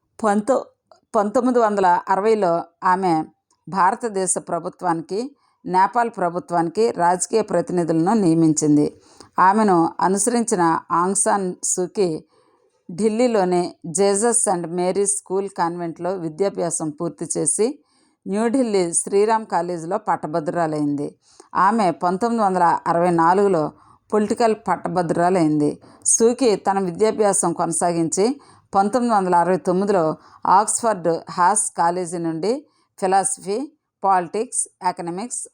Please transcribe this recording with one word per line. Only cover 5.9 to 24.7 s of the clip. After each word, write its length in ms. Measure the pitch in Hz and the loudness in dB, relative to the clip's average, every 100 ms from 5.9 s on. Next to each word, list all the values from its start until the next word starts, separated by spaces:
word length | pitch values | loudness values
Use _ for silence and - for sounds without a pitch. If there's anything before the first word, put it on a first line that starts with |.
| 240 226 - | 2 -2 -2
ప్రభుత్వానికి 720 | 180 175 175 175 170 160 233 | -4 -4 -4 -2 -2 0 -2
రాజకీయ 520 | - 175 180 - 220 | 0 0 0 0 -2
ప్రతినిధులను 720 | 208 175 170 180 165 160 175 | 0 -2 -2 -2 0 0 2
నియమించింది. 840 | 220 185 165 160 151 151 147 151 - _ - - - | 2 4 4 4 2 4 4 2 -4 _ -20 -8 2
ఆమెను 520 | 185 208 214 175 165 - | 4 4 4 4 2 0
అనుసరించిన 800 | 175 196 247 240 226 196 170 160 - | 0 0 0 -2 0 0 0 0 -2
ఆంగ్ 240 | 165 180 | -2 0
సాన్ 400 | 196 220 208 185 180 | 0 0 0 -2 -6
సూకీ 600 | - - 180 220 180 156 - _ _ _ _ _ - | -6 -4 -4 -2 -2 -4 -10 _ _ _ _ _ -14
ఢిల్లీలోని 840 | 170 220 220 247 220 185 180 175 - 165 | -2 -2 2 2 2 2 0 -2 -8 -6
జీసస్ 600 | 160 202 202 240 226 - | 0 0 2 0 0 0
అండ్ 180 | 180 165 | -2 -4
మేరీ 400 | 175 180 190 196 | -4 -2 0 -2
స్కూల్ 420 | - - 190 196 | -4 -4 -6 -4
కాన్వెంట్లో 640 | - 170 175 170 156 175 | -2 -4 -2 -8 -6 -6
విద్యాభ్యాసం 760 | 190 165 156 196 185 170 - 160 | -6 -6 -2 -4 -2 -4 -4 -6
పూర్తి 360 | 147 170 156 170 170 | -6 -8 -6 -6 -4
చేసి, 400 | 160 - 226 302 _ _ _ _ 190 | -2 0 -2 -4 _ _ _ _ -6
న్యూఢిల్లీ 640 | 196 233 269 240 202 170 | -2 0 0 0 0 0
శ్రీరామ్ 540 | 170 - 202 214 226 220 | -2 0 2 2 0 -2
కాలేజీలో 520 | 185 175 175 165 208 | -4 -2 -6 -4 -4
పట్టభద్రురాలైంది. 1160 | 202 170 160 165 156 170 160 151 147 143 147 - _ - - | -2 -4 -2 -4 -2 -2 -2 0 -2 -2 -6 -12 _ -20 -6
ఆమె 360 | - 190 226 185 | 0 2 2 0
పంతొమ్మిది 540 | 160 180 180 240 233 | 0 -2 0 -2 0
వందల 340 | 202 185 170 - - | 0 2 2 2 0
అరవై 240 | 170 175 | 0 2
నాలుగులో 640 | 170 165 190 202 170 151 - _ _ - | 4 4 4 4 2 -2 -6 _ _ -4
పొలిటికల్ 420 | 214 208 226 226 214 | -2 0 0 0 0
పట్టభద్రురాలైంది. 1080 | - | -2